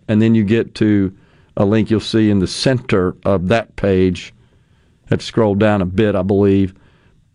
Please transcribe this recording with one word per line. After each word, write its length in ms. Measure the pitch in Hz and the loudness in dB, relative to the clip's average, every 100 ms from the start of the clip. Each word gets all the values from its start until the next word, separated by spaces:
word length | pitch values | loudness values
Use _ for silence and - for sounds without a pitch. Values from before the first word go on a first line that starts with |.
| - | -2
and 140 | 107 | 0
then 120 | 113 | 2
you 80 | 113 | 2
get 320 | 98 117 - - | 2 0 -2 -2
to 380 | 107 104 95 - _ _ _ - | 0 2 0 -6 _ _ _ -2
a 80 | 101 | 0
link 240 | 110 101 | 0 0
you'll 100 | 107 | -2
see 300 | - 113 107 | 0 0 2
in 80 | 101 | 0
the 80 | 87 | -2
center 680 | - 139 127 - 104 90 - | -2 -2 -2 -2 -2 -2 -4
of 240 | 95 98 90 | -2 -2 0
that 280 | 113 110 - | -2 -4 -4
page. 560 | 101 92 92 87 - _ _ _ _ _ _ _ - | 0 2 0 -2 -12 _ _ _ _ _ _ _ -6
Have 80 | 110 | -6
to 60 | |
scroll 300 | - - 110 | -4 -2 0
down 280 | 101 107 104 | 2 0 0
a 40 | 92 | -2
bit, 280 | 95 107 | -2 0
I 80 | 98 | 0
believe, 500 | 95 98 101 98 95 - _ _ _ _ _ | 0 2 2 2 0 -6 _ _ _ _ _